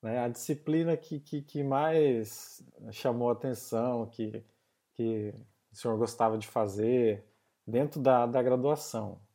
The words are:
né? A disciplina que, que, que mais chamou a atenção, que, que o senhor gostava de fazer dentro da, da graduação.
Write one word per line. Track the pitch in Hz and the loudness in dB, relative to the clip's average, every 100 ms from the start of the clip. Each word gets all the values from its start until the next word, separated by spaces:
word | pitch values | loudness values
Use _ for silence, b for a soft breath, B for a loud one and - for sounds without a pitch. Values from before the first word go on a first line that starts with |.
né? | 110 120 | -4 -2
A | 120 | -2
disciplina | 117 - 147 - 156 165 160 | -4 -6 -6 0 0 2 -2
que, | - 151 | -2 -10
que, | - 151 | -8 -10
que | 143 147 | -6 -4
mais | 139 135 156 160 147 120 110 - - - - - 110 | 0 2 2 4 4 4 -2 -10 -16 -20 -20 -20 -16
chamou | 104 131 120 120 | -4 -2 0 2
a | |
atenção, | 120 135 117 - 117 123 120 110 | 0 -2 -6 -4 -2 0 -2 -4
que, | - 110 110 - _ _ _ _ | -6 -8 -8 -16 _ _ _ _
que | - 113 110 104 101 107 _ _ | -4 -2 -2 -4 -8 -18 _ _
o | - | -8
senhor | 120 110 | -2 0
gostava | 113 - 113 110 | 0 2 2 2
de | 104 | -4
fazer | - 107 101 110 127 117 101 - _ _ _ - | -2 -2 0 2 4 4 0 -6 _ _ _ -4
dentro | 117 147 151 | -2 -2 2
da, | 131 123 120 | 4 6 4
da | 127 | 2
graduação. | 127 127 135 147 - 113 104 95 - | 2 2 2 -2 -4 -8 -8 -10 -20